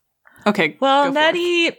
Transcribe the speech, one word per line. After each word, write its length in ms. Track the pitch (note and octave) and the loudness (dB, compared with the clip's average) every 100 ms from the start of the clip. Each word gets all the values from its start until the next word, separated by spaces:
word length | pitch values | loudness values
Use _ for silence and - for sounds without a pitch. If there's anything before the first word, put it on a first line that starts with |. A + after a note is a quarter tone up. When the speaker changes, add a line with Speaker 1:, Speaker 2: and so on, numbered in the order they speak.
| _ _ _ - G#3 | _ _ _ -6 -4
Speaker 1:
Okay, 300 | G#3+ D#3 - | 0 -2 0
Speaker 2:
Well, 240 | C4+ C#4 C#4 | 0 2 2
Speaker 1:
go 60 | |
for 60 | D4 | 0
it. 20 | |
Speaker 2:
Nettie, 540 | D#4+ F4 F4 E4+ E4 | 0 0 -2 0 -2